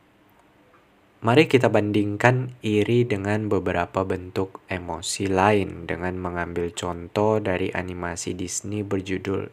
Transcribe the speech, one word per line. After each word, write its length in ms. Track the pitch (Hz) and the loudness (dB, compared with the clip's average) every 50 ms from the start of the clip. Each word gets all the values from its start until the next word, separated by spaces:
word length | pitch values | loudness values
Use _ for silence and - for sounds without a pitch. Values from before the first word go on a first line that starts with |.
| _ _ _ _ _ _ _ _ _ _ _ _ _ _ _ _ _ _ _ _ _ _ _ _ - | _ _ _ _ _ _ _ _ _ _ _ _ _ _ _ _ _ _ _ _ _ _ _ _ 0
Mari 240 | 113 120 147 165 - | 6 6 6 8 8
kita 240 | - 120 120 113 | 6 4 6 4
bandingkan 800 | 107 107 104 104 104 107 104 104 104 101 - 123 127 127 127 127 - - | 4 4 2 2 2 2 0 0 0 4 4 4 4 4 0 -6 -8 -6
iri 480 | - 107 107 104 101 - 117 123 120 120 | -2 0 2 2 4 4 4 4 4 2
dengan 400 | 104 98 98 101 104 107 107 104 | 0 -2 0 0 0 0 0 0
beberapa 560 | 101 92 87 92 87 87 87 - - 95 95 | 0 0 0 0 0 0 -2 0 0 -2 0
bentuk 560 | 92 95 90 90 92 - 98 95 - - - _ - | 0 -2 -4 -6 -6 -4 -4 -4 -4 -6 -14 _ -8
emosi 640 | 95 87 87 85 82 80 85 - - - 98 95 | -6 -6 -6 -6 -8 -8 -6 -6 -4 -4 -2 0
lain 560 | 95 92 95 104 107 101 95 87 87 85 85 85 | 2 4 4 4 4 2 0 -2 -6 -10 -8 -6
dengan 280 | 85 82 90 90 90 92 | -6 -4 -4 -4 -4 -4
mengambil 520 | 90 87 87 87 85 85 85 87 87 85 - | -6 -6 -4 -4 -6 -4 -4 -4 -4 -4 -4
contoh 640 | - 95 90 85 85 87 85 - 104 104 110 107 107 | -6 -6 -6 -6 -8 -10 -4 0 2 2 2 2 2
dari 320 | 104 98 90 90 92 - | 0 -2 -2 -2 -2 -4
animasi 640 | - 92 90 92 90 90 87 87 85 - - 95 92 | -4 -6 -6 -6 -8 -8 -8 -8 -8 -6 -8 -8 -6
Disney 480 | 87 90 90 - - - 101 104 107 101 | -6 -8 -8 -8 -8 -8 -6 -6 -6 -4
berjudul 680 | 98 98 95 92 95 95 90 - 95 95 95 98 - | -4 -4 -4 -4 -4 -6 -4 -4 -4 -4 -4 -6 -8